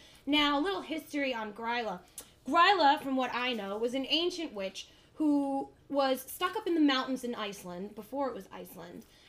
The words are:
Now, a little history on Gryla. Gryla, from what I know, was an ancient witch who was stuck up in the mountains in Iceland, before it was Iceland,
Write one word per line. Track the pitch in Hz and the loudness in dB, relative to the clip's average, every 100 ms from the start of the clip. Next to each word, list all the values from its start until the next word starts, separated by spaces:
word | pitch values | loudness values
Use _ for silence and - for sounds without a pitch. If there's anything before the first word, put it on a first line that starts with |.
| - - - | -20 -14 0
Now, | 294 285 285 | 4 4 2
a | |
little | 370 370 | 0 -2
history | 262 311 - 294 269 | -4 -8 -6 -4 -2
on | 233 214 | -4 -8
Gryla. | 202 233 240 220 180 - - - - - | -8 -4 -2 -2 -6 -12 -18 -18 -14 2
Gryla, | 330 359 381 285 - | 6 8 8 6 4
from | 269 262 | 2 0
what | 247 | 0
I | 233 247 | 0 -2
know, | 226 196 214 | -2 -4 -2
was | 240 | -2
an | 262 262 | -2 0
ancient | 311 349 349 311 | 0 0 -2 -8
witch | 208 190 - - - _ | -6 -8 -8 -16 -20 _
who | - 311 285 277 269 285 - - | -2 2 2 2 -4 -6 -14 -6
was | 277 269 262 - | 0 2 0 -4
stuck | - 359 440 | -4 -4 -2
up | 392 | 0
in | |
the | 330 | 4
mountains | 285 262 254 254 | 4 4 0 -4
in | 240 | -4
Iceland, | 226 208 196 180 175 202 | -6 -6 -8 -10 -10 -10
before | 220 208 269 269 | -12 -10 -4 -4
it | |
was | 202 190 | -6 -12
Iceland, | 190 180 180 170 - - - | -16 -16 -16 -16 -16 -20 -20